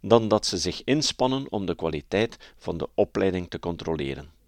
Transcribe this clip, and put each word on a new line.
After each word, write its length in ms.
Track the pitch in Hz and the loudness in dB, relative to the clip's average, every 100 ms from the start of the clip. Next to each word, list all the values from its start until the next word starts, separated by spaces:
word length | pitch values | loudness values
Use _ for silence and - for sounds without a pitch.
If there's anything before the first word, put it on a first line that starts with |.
dan 280 | 98 117 110 | 6 4 6
dat 180 | 107 - | 2 2
ze 120 | 92 | -2
zich 260 | 85 - | -4 -4
inspannen 680 | - 143 147 - 127 131 139 | 0 0 0 0 0 0 -4
om 140 | 107 95 | -4 -4
de 80 | |
kwaliteit 600 | 85 82 78 - 95 113 - - _ | -2 -2 -4 -2 0 0 -4 -20 _
van 200 | - 85 | -8 -6
de 100 | 78 | -6
opleiding 560 | - 104 - 95 90 87 | 0 0 4 2 2 -4
te 80 | 85 | -8
controleren. 720 | 90 82 - 80 69 69 71 _ | -6 -6 -4 -4 -4 -6 -12 _